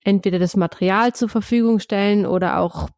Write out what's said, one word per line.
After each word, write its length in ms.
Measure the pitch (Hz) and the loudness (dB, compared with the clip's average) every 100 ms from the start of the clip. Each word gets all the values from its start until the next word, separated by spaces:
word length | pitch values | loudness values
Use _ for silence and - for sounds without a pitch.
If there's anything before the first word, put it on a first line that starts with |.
entweder 360 | 202 196 190 180 | 0 0 0 0
das 180 | 180 190 | 0 0
Material 560 | 170 - 185 196 240 | -2 -2 0 2 0
zur 160 | - 226 | 0 -2
Verfügung 520 | 226 - 240 226 220 | -2 -2 0 2 0
stellen 440 | - 202 202 208 | 0 0 2 2
oder 340 | 190 180 185 175 | 2 0 0 0
auch 300 | 175 - - | -2 -4 -10